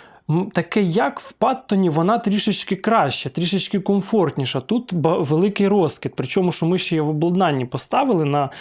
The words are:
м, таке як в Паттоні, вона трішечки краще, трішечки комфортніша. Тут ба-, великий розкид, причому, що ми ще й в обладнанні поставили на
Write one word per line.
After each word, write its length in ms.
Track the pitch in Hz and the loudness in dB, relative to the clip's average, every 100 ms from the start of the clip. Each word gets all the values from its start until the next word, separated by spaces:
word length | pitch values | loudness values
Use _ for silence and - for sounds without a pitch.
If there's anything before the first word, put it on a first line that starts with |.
| - - - | -20 -14 -4
м, 200 | 160 196 | -2 -2
таке 320 | 180 165 220 | -4 -2 0
як 380 | 190 170 269 - | 0 2 0 -4
в 120 | - | -14
Паттоні, 580 | - 233 247 - 196 185 | -2 -2 -2 -2 0 2
вона 300 | 151 170 233 | 2 2 0
трішечки 560 | 202 202 214 190 - 190 | 0 0 0 -2 -4 -4
краще, 540 | - 226 147 - 131 | 0 2 2 -2 -6
трішечки 500 | - 170 196 - 202 | -4 -2 -2 -2 -2
комфортніша. 800 | - 202 - 220 160 143 131 - | 0 0 0 0 0 0 -4 -4
Тут 320 | - 233 247 | -2 -4 -2
ба-, 240 | 175 147 175 | 0 2 2
великий 500 | 147 156 202 196 196 | 2 2 2 2 2
розкид, 460 | 202 156 - 135 - | 4 2 0 -8 -6
причому, 360 | 131 202 180 | -2 0 0
що 140 | - 165 | 2 0
ми 120 | 180 | 0
ще 180 | - 160 | 0 0
й 40 | |
в 100 | 151 | 0
обладнанні 560 | 151 170 180 180 139 123 | 0 0 2 2 2 -2
поставили 600 | 135 - 247 269 190 147 | -6 -2 0 2 2 2
на 240 | 143 135 - | 0 -2 -6